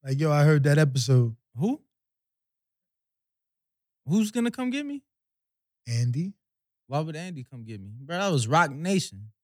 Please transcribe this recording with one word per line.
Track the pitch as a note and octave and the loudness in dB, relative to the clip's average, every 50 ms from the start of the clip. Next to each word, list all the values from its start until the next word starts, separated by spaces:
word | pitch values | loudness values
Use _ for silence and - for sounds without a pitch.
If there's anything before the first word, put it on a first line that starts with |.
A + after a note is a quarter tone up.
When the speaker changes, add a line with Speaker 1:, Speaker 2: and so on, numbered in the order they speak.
| - | -4
Speaker 1:
Like, | C3+ C3+ C#3 | -4 -2 0
"Yo, | D#3 D3+ | 0 2
I | D3 D3 D3 | 4 6 6
heard | D3+ D#3 D3 C3+ | 6 6 6 4
that | C#3+ C#3+ | 4 4
episode." | D#3 D#3 C#3+ B2+ C3+ A#2+ C3+ C3 B2+ A#2+ A#2 A2+ _ _ _ _ | 4 4 4 2 -2 2 4 4 4 4 2 -2 _ _ _ _
Speaker 2:
Who? | A2+ D3+ A3+ C#4 D#4 _ _ _ _ _ _ _ _ _ _ _ _ _ _ _ _ _ _ _ _ _ _ _ _ _ _ _ _ _ _ _ _ _ _ _ _ _ _ _ _ _ _ _ _ _ | -4 -2 -2 -2 -4 _ _ _ _ _ _ _ _ _ _ _ _ _ _ _ _ _ _ _ _ _ _ _ _ _ _ _ _ _ _ _ _ _ _ _ _ _ _ _ _ _ _ _ _ _
Who's | B2+ E3+ A3 G#3+ G#3 | -2 0 0 0 0
gonna | - A#3+ A#3 A#3 | -2 -2 -2 -2
come | A3+ - B3+ B3+ | -2 -4 -6 -4
get | B3 C#4+ D4 | -4 -6 -6
me? | C#4+ C#4+ C#4 _ _ _ _ _ _ _ _ _ _ _ _ _ _ _ _ _ | -8 -10 -12 _ _ _ _ _ _ _ _ _ _ _ _ _ _ _ _ _
Speaker 1:
Andy. | A#2 A#2 A#2 A#2+ A#2+ A#2+ C#3+ F3 G3 G3 _ _ _ _ _ _ _ _ _ _ | -4 -2 -2 -2 -2 -2 -4 -6 -8 -10 _ _ _ _ _ _ _ _ _ _
Speaker 2:
Why | _ C3+ D3 | _ -6 -6
would | D#3 D#3+ D#3 | -6 -6 -8
Andy | D3+ F3 F#3 F3 C3+ B2 _ | -12 -12 -12 -14 -14 -16 _
come | C3+ B2 A2+ | -18 -18 -16
get | A2 A2+ G#2 | -14 -14 -14
me? | G2 G2+ G#2+ B2 | -14 -16 -16 -18
Bro, | C3+ C#3 E3+ F3+ | -12 -10 -6 -4
that | G3+ G3 | -2 0
was | E3+ C3+ A2 | 0 0 0
Roc | A2 C#3+ E3 F3 D3 | 2 2 2 2 2
Nation. | C3 C#3+ E3 F#3 G3 F3+ - - - G2 G#2 A2 _ _ | -2 -6 -4 0 0 0 -2 -4 -12 -18 -20 -20 _ _